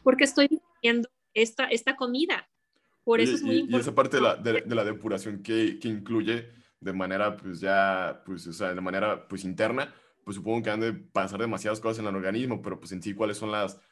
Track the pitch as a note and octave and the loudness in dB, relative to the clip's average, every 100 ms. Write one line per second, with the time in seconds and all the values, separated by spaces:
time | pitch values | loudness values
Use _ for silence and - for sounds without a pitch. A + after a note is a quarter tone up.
0 | C4 C4 C#4 - C#4+ D#4 - _ A#3 A#3 | 4 6 4 6 4 4 -4 _ 2 2
1 | A3+ _ _ G#3+ A3+ - C4 A#3 C4 C#4 | 0 _ _ 2 2 2 0 0 0 -2
2 | B3+ B3+ E4+ - - _ _ _ _ _ | -2 0 0 -2 -6 _ _ _ _ _
3 | - A3+ B3 - - - - B2 A#2+ A2+ | 2 4 4 2 2 2 2 0 2 2
4 | B2+ C#3 A#2 F#2 A2+ A2 G#2+ A#2 G#2 G#2 | 4 4 4 4 0 0 0 0 0 -2
5 | G#2+ G2 G#2+ G2+ G2 A2+ A2 G2+ A#2 G#2+ | -4 -4 -4 -8 -2 2 2 0 -4 -6
6 | G2+ A#2 G2 A#2 A#2 - _ _ F#2+ F#2+ | -2 0 0 -2 -6 -18 _ _ -6 -4
7 | F#2 F#2+ G#2 G2+ F2+ E2+ F#2+ G2 G2 F#2 | -2 0 0 -2 -10 -4 2 4 4 2
8 | F2 - - F2+ E2+ E2 F#2+ F#2 F#2 F#2+ | -2 -6 -10 -12 -10 -6 -4 -4 -4 0
9 | G#2+ F#2+ - F#2+ F#2 F2+ A2 B2+ D3 - | 0 -2 -6 -10 -6 -2 -2 -2 -6 -12
10 | _ _ - G2 G2 A#2 G#2+ G#2+ A2+ F#2 | _ _ -12 -8 -4 -2 -2 -2 -2 -4
11 | - G2 F#2+ G2 F2 F#2+ G#2+ G#2+ A2+ A2+ | -6 -4 -2 -2 -4 -2 -2 -2 -2 -4
12 | G#2+ G2 F#2 A2 B2+ G#2 G2+ F#2 F#2 F#2 | -4 -4 -4 -2 -4 -6 -8 -10 -10 -10
13 | G#2 G2+ G#2+ G#2 G#2+ G#2+ G2 G2 _ | -8 -2 -2 -2 -4 -2 -4 -6 _